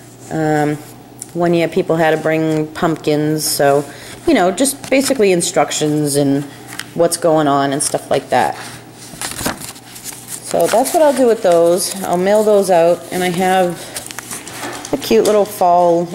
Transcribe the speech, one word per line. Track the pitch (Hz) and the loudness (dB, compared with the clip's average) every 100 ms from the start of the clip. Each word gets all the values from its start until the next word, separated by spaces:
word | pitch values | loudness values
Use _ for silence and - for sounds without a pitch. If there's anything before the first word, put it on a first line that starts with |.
| - - - | -20 -20 -8
Um, | 160 156 151 147 147 - - - - - | -2 0 2 0 -2 -10 -20 -20 -18 -10
one | 170 175 170 | -2 0 2
year | 160 | 0
people | 185 170 165 | 0 0 2
had | 160 | 2
to | 156 | 2
bring | 160 160 160 156 156 | 0 0 0 -2 -4
pumpkins, | - 165 151 151 147 151 156 156 | -2 -2 -2 -2 0 0 -2 -2
so, | - 143 143 143 - - - 349 | 0 2 2 -2 -10 -18 -8 0
you | 247 | 2
know, | 180 | 2
just | 190 269 - - | 0 -2 -2 -2
basically | 269 277 262 202 | 0 0 2 2
instructions | 175 - 151 151 - 151 151 147 143 | 2 0 0 0 -2 -2 0 0 0
and | 139 139 143 - - - - | 2 0 -4 -12 -16 -14 -6
what's | 165 170 - | 0 0 0
going | 170 156 147 | 2 2 2
on | 139 139 | 0 0
and | 139 | -2
stuff | - 147 - | -4 -4 -2
like | 139 - | -4 0
that. | 127 90 - - - - - - - - - - - - - - - - - - - | 0 0 -4 -12 -16 -20 -20 -18 -12 -12 -8 -8 -10 -14 -18 -20 -18 -16 -16 -16 -16
So | - 170 165 | -4 -2 2
that's | 214 269 | 2 2
what | 339 | 4
I'll | 294 254 | 4 4
do | 240 | 2
with | 220 | 2
those. | 185 170 170 180 - 196 | 4 4 4 2 -2 -6
I'll | 190 175 | -2 0
mail | 190 214 | 2 2
those | 214 202 185 | 4 4 4
out, | 170 170 170 - | 4 4 2 -2
and | 180 | -4
I | 180 | -2
have | 175 185 190 175 156 - - - - - - - - - - - | 0 2 2 0 -2 -12 -14 -14 -14 -14 -14 -14 -12 -12 -12 -8
the | 277 | -6
cute | - 220 190 | 2 2 4
little | 208 196 | 2 0
fall | - 180 175 175 170 170 | 0 4 4 4 2 -2